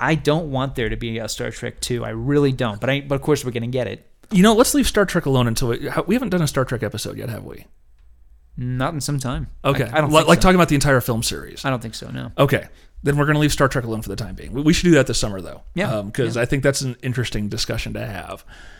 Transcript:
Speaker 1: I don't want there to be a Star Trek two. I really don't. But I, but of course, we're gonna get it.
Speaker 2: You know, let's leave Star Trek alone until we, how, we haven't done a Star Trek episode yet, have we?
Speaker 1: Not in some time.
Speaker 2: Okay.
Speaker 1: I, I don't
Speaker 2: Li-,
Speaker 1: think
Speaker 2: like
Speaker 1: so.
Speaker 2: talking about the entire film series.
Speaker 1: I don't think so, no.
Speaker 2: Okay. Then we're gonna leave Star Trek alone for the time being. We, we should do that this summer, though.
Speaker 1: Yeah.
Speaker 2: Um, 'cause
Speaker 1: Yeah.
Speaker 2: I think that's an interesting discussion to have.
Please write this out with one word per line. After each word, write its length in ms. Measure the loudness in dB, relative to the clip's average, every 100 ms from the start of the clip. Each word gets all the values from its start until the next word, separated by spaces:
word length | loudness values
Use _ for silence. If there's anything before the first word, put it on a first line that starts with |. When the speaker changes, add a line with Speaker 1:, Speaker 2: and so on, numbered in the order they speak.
Speaker 1:
I 140 | -2
don't 380 | 0 2 0 0
want 240 | -2 -2 -2
there 120 | -4
to 80 | -2
be 220 | -6 -6
a 100 | -6
Star 220 | -6 -8
Trek 300 | -6 -10 -6
two. 240 | -4 -4
I 60 | -4
really 420 | -4 0 4 4
don't. 280 | 2 -2 -2
But 80 | -2
I, 120 | -2
but 160 | -2 -2
of 40 |
course, 220 | 2 0
we're 60 | 0
gonna 160 | -6 -4
get 220 | -4 -4
it. 180 | -8 -16 _ 0
Speaker 2:
You 140 | 6
know, 80 | 8
let's 180 | 8 6
leave 140 | 4 2
Star 180 | 2
Trek 220 | 2 2 2
alone 220 | 2 2
until 200 | 0 0
we, 200 | -2 -4
how, 140 | -4
we 120 | 0
haven't 140 | 0 0
done 120 | 0
a 60 | 0
Star 180 | 0
Trek 200 | -2 -2
episode 320 | -4 -6 -8 -8
yet, 100 | -8
have 120 | -8
we? 240 | -10 -16 -20 -20 _ -20 -20 -20 -20 -20 _ -10
Speaker 1:
Not 380 | -6 -2 -2
in 60 | -4
some 180 | -4 -4
time. 300 | -2 -6 -8 -4
Speaker 2:
Okay. 200 | 0 0
Speaker 1:
I, 140 | 0 0
I 20 |
don't 100 | 4
Speaker 2:
Li-, 80 | 4
Speaker 1:
think 100 | 6
Speaker 2:
like 100 | 6
Speaker 1:
so. 40 |
Speaker 2:
talking 120 | 6
about 140 | 6 4
the 80 | 2
entire 240 | 4 2
film 240 | 2 -2
series. 400 | -4 -6 -10 -8
Speaker 1:
I 60 | -4
don't 120 | -4
think 140 | -6 -12
so, 140 | -12
no. 200 | -10 -6 2
Speaker 2:
Okay. 300 | 2 2 -2 -18 -20 -6
Then 140 | 0 2
we're 100 | 2
gonna 140 | 4
leave 120 | 2
Star 140 | 4 2
Trek 180 | 2
alone 160 | -4 -6
for 60 | -6
the 80 | -6
time 200 | -8 -10
being. 160 | -8
We, 100 | 0
we 100 | 2
should 120 | 4
do 80 | 6
that 160 | 6 4
this 100 | 0
summer, 220 | -2 -4
though. 220 | -10 -14 -10
Speaker 1:
Yeah. 180 | -4 -2
Speaker 2:
Um, 200 | -2 -4
'cause 240 | -4 -2 0
Speaker 1:
Yeah. 60 |
Speaker 2:
I 20 |
think 180 | 0 2
that's 180 | 2 0
an 140 | -2 -6
interesting 460 | -6 -4 -4 -4 -4
discussion 440 | -4 -4 -4 -6
to 120 | -6 -8
have. 380 | -8 -10 -12 -16 -20 -20